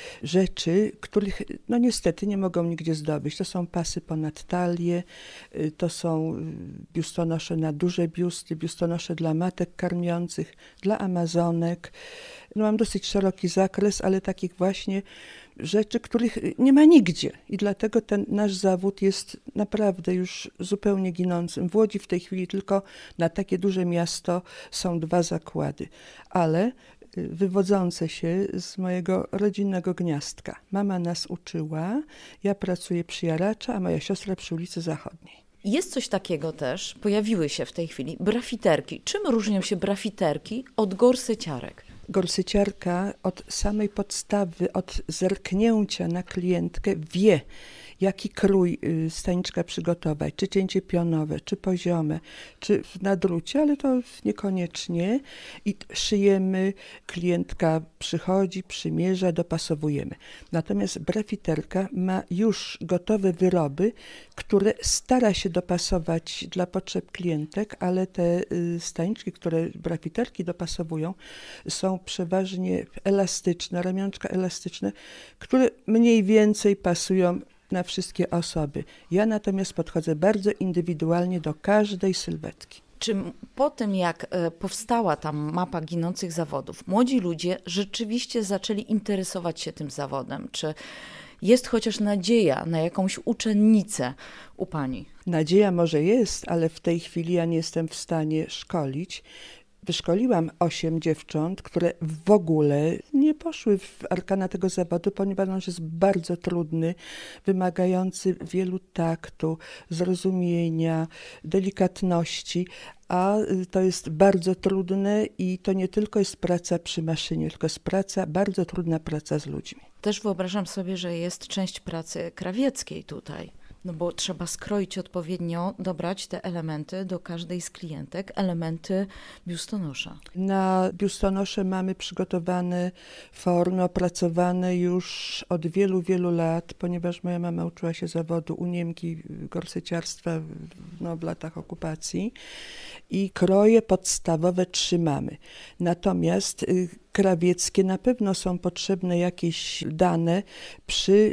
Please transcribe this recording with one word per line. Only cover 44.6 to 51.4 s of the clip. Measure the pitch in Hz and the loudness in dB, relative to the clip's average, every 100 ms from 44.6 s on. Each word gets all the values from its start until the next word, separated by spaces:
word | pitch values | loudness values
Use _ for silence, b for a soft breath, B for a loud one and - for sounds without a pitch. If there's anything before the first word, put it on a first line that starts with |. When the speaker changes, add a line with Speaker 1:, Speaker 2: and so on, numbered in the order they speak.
| 180 | -2
Speaker 1:
od | 185 - - - | -2 -4 -4 -4
zerknięcia | - 185 196 - 185 226 220 196 - 175 | 0 0 0 -2 2 4 4 2 -2 -2
na | 175 | -2
klientkę | - 185 180 175 170 - 202 180 | -4 -2 0 0 0 -2 -2 -2
wie, | 156 175 214 165 - B B B B B | -2 4 6 6 2 B B B B B
jaki | 190 190 208 | 0 0 -6
krój, | - 196 196 180 - | 2 4 6 4 2
y, | - 160 160 | -2 -2 -2
staniczka | - - 180 - 175 | -4 -2 -2 -2 -4
przygotować, | 170 - 170 170 160 151 151 - | -4 -4 -2 -2 -2 -2 -4 -2
czy | 196 | -2
cięcie | 196 190 190 | 0 0 -2
pionowe, | - 175 170 160 156 | 0 0 2 0 0
czy | 151 | -4